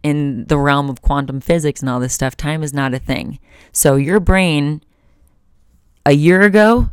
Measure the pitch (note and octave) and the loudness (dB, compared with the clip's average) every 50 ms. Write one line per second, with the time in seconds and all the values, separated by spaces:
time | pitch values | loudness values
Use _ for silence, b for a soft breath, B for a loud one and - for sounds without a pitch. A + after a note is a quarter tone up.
0 | - D3 D3 D3+ D3 C#3+ C3 G#2+ - - D#3 C#3+ C#3 C#3+ C#3+ C#3+ C#3+ C#3 C3 - | -4 -4 -2 -2 -2 -4 -6 -6 -4 -2 0 0 2 2 0 0 -2 -4 -6 -4
1 | - - C#3+ C#3+ C#3 C3+ C3+ C3+ - - E3+ E3+ D3+ D3 C3+ - C#3 C3 B2 B2 | -2 -2 -2 -2 -2 -6 -8 -6 -2 -2 -2 0 -2 -4 -4 -4 -4 -4 -4 -4
2 | B2+ B2+ - - C3+ C3 - - - D3 D#3 D#3+ D#3 D3 C#3 C#3+ C#3 C3 B2 C3 | -4 -4 -4 -4 -4 -6 -6 -6 -6 -6 -6 -6 -6 -6 -4 -4 -4 -4 -4 -6
3 | - - C3 B2 - - - b b b b b b b - - - D3 C3+ C#3 | -6 -6 -6 -6 -8 -10 -14 b b b b b b b -2 2 2 4 4 2
4 | C#3 D3 F#3 G#3+ E3+ F#3 F#3+ F#3+ F#3 F3 D#3 D3 C#3+ D3 D3+ D3+ - _ _ _ | 2 2 0 2 2 4 2 4 2 2 0 0 -2 -2 -4 -6 -10 _ _ _
5 | _ _ _ _ _ _ _ _ _ _ _ _ _ _ _ _ _ _ _ _ | _ _ _ _ _ _ _ _ _ _ _ _ _ _ _ _ _ _ _ _
6 | - C#3+ C#3+ D3 D3+ E3+ F3+ F#3 G3+ G#3 F#3+ G#3+ G#3+ A3 A#3 A#3+ - - | 0 2 2 4 4 4 4 4 4 4 4 4 4 4 4 2 0 -2